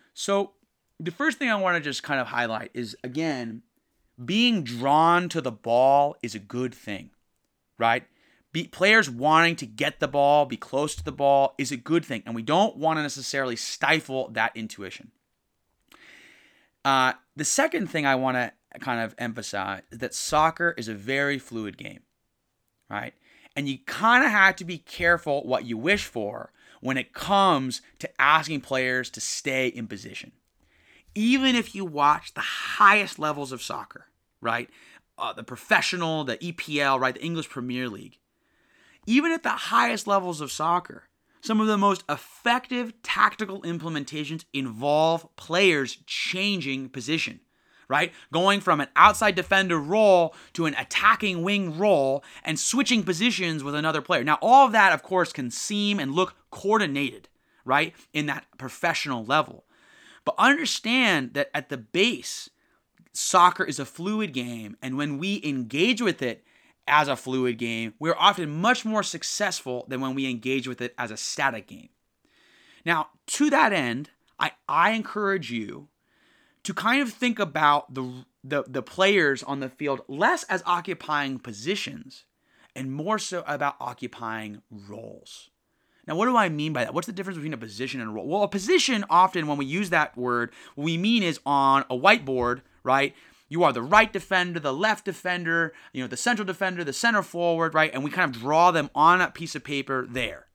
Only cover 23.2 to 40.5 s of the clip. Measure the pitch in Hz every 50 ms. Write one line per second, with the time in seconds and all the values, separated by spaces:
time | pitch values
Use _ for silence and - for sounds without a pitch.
23.2 | _ _ _ _ _ - _ 143 143 139 135 127 - - - - 202 226 240 247
24.2 | 277 277 214 208 190 190 185 - 185 170 180 151 - - - - 175 170 175 165
25.2 | - 156 139 143 - - 127 107 - 120 117 110 117 165 202 208 - - - 120
26.2 | 107 101 113 113 - - _ _ _ _ - _ - 131 131 131 - - _ -
27.2 | - 156 202 196 196 190 165 135 131 131 120 - - - _ _ - - - -
28.2 | 135 139 151 160 151 156 160 139 123 - 135 131 131 127 127 127 123 - - -
29.2 | - - - - - 143 131 131 131 127 - 120 117 107 110 98 110 113 - -
30.2 | - - _ _ _ _ _ _ _ _ _ _ _ _ _ _ _ _ - 208
31.2 | 214 233 254 277 262 262 247 240 220 - - 196 196 175 151 147 143 147 151 -
32.2 | - - - - - - - - - - - - 214 196 202 208 202 175 - -
33.2 | 151 151 147 143 143 131 131 117 - - - - - - - - - _ _ _
34.2 | _ _ _ _ - 113 113 120 123 - _ _ - - - - _ _ _ -
35.2 | - 117 - - - - 127 - - - 214 175 147 - - 180 170 160 160 156
36.2 | 151 127 113 - - 175 165 - - - 147 143 143 139 135 131 127 127 127 -
37.2 | - 165 170 160 151 - - 135 120 127 123 127 127 123 104 98 107 - - _
38.2 | _ _ _ _ _ _ _ _ _ _ _ _ _ _ _ _ _ 208 226 269
39.2 | 294 339 330 330 - 240 - - - - 220 233 240 240 233 208 - 208 202 196
40.2 | 185 180 170 151 151 131